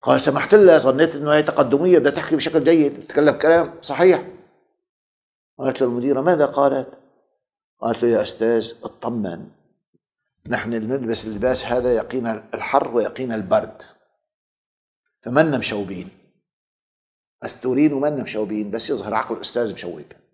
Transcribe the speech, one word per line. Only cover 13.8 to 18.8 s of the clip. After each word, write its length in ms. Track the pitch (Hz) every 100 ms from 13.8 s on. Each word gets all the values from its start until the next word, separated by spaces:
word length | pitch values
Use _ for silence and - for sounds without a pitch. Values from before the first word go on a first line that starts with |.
| - _ _ _ _ _ _ _ _ _ _ _ _ _
فمنا 360 | - 131 160 135
مشوبين، 520 | 107 107 98 92 92 _ _ _ _ _ _ _ _ _ _ _ _ _
مستورين 500 | 117 - 127 127 151
ومنا 300 | 139 147 147
مشوبين، 480 | 113 110 104 107 104
بس 180 | 110